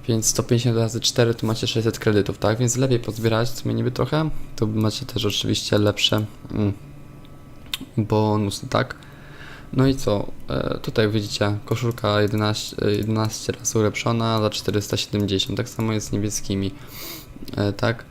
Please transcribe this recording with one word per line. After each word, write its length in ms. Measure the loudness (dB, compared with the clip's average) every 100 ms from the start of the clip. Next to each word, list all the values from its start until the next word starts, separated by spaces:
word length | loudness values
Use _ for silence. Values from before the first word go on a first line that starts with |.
| 0
więc 160 | 2 2
sto 180 | 0
pięćdziesiąt 340 | 2 4 4 2
razy 220 | 2 0
cztery 340 | 0 2 2
to 140 | 2 0
macie 200 | 0 0
sześćset 320 | 2 0 2
kredytów, 380 | 4 4 2 0
tak? 200 | 0 2
Więc 200 | 2 2
lepiej 220 | 2 2
pozbierać 500 | 0 0 2 2 0
w 100 | -2
sumie 140 | -2
niby 180 | 0 -2
trochę, 380 | 0 0 2 0 -2 -4 -2
to 120 | 0
macie 380 | 2 2 0 -6
też 200 | -2 0
oczywiście 520 | 0 0 0 2 4
lepsze, 480 | 4 4 2 2 0 -8 -6
mm, 220 | 0 0 0 -10 -16 -18 -18 -18 -18 -18 -18 -10 -10 -4 -2
bonusy, 720 | 2 4 4 4 0 -2 -2
tak? 280 | 0 0 -6 -16 -18 -18 -16 -16 -16 -4
No 140 | 4 4
i 80 | 4
co? 320 | 2 0 0 -6 -4
E, 300 | -2 -2 -2
tutaj 300 | 0 2 2
widzicie, 480 | 2 -2 0 0 0 -2
koszulka 560 | -2 -2 0 2 2
jedenaście, 560 | 2 2 0 0 -6 -2
e, 100 | 0
jedenaście 600 | 2 0 0 0 -2 -4
razy 260 | -4 -2 2
ulepszona 640 | 2 2 0 2 2 2
za 80 | 2
czterysta 480 | 0 0 0 0 -2
siedemdziesiąt, 600 | 0 0 2 0 0 -2
tak 120 | -4
samo 240 | -2 0
jest 140 | 0 -2
z 40 |
niebieskimi, 600 | -2 0 -2 -2 -2 -2 -6 -14 -14 -12 -14 -16 -14 -8 0
e, 160 | 0
tak? 320 | 2 -2 -2 -8